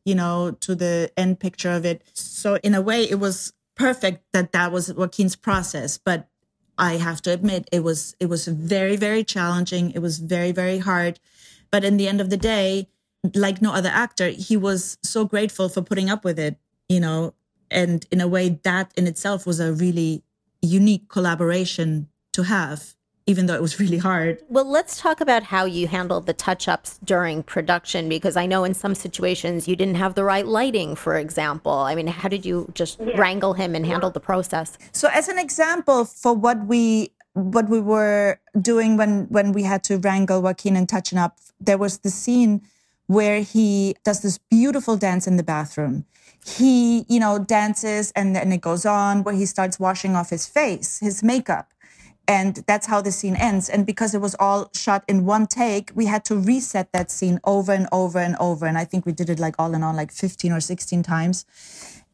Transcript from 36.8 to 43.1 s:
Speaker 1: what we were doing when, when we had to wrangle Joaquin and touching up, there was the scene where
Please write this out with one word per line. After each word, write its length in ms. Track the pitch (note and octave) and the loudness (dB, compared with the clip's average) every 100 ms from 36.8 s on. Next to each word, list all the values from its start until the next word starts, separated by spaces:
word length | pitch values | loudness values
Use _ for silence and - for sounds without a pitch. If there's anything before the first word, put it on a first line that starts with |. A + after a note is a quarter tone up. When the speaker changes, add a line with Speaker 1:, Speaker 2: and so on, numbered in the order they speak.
| A#3 A3 G#3+ _ _ | 4 2 0 _ _
Speaker 1:
what 360 | F#3 F#3 A3+ G#3+ | -4 0 2 2
we 100 | A3+ | 2
were 600 | G#3 G#3+ G#3 G#3 G3+ - _ G#3+ | 2 2 2 2 2 0 _ -2
doing 380 | F#3 A3+ A3 A3 | 2 4 4 4
when, 280 | G#3+ G#3 F#3+ | 4 2 0
when 260 | G#3 G3+ | 2 2
we 100 | G3+ | 2
had 220 | G3 G3 | 0 0
to 160 | - G3 | 0 0
wrangle 420 | F#3+ F#3+ F#3+ F#3 | 2 2 2 2
Joaquin 340 | F#3 F#3 G3+ F#3+ | 0 0 0 2
and 140 | F3+ | 2
touching 300 | F#3+ - F3+ | -2 -2 0
up, 180 | E3+ - - - | -2 -4 -20 -4
there 180 | - G3 | 2 2
was 220 | G3+ G3 | 2 -2
the 100 | G3+ | -6
scene 540 | F#3 - B3 A#3 G3+ - _ _ _ | -4 0 4 4 4 -2 _ _ _
where 340 | - | 0